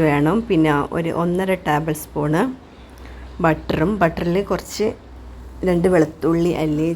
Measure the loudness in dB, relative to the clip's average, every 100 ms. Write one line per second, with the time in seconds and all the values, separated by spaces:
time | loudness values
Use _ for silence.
0 | 2 4 2 2 2 2 4 2 0 -2
1 | -2 -2 0 0 0 -2 0 0 0 -6
2 | -6 -4 0 2 0 -4 -16 -20 -20 -20
3 | -18 -18 -16 -2 0 0 -2 0 0 2
4 | 0 0 -2 0 0 -4 -4 -4 -4 -4
5 | -14 -20 -18 -18 -16 -4 0 2 4 4
6 | 4 2 0 2 2 0 0 0 -2